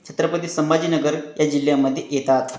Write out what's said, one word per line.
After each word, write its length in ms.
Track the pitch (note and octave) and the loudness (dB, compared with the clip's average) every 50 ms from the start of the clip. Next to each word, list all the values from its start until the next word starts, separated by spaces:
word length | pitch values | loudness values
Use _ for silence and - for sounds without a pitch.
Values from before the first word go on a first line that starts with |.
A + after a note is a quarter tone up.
| - - | -20 -12
छत्रपती 400 | D#3+ - E3 D#3 E3 E3+ E3+ E3 | -4 -2 -2 0 0 -2 -4 -4
संभाजीनगर 680 | - - D3+ D3+ D#3+ D#3+ E3 E3+ E3 D3 C3+ D3 D3+ D#3+ - - - - | -2 -2 0 2 2 2 2 2 0 0 0 0 -2 -2 -6 -8 -2 0
या 60 | D3+ | 0
जिल्ह्यामध्ये 600 | D3 C#3+ D3 C#3 D3 D3 C3+ C3+ C3+ C3 D3+ - - | 0 2 0 2 2 2 4 2 2 0 -4 -6 -4
येतात. 380 | D3 C3+ C3+ - C3 C3 B2+ - - | -4 -2 2 2 2 2 2 -2 -10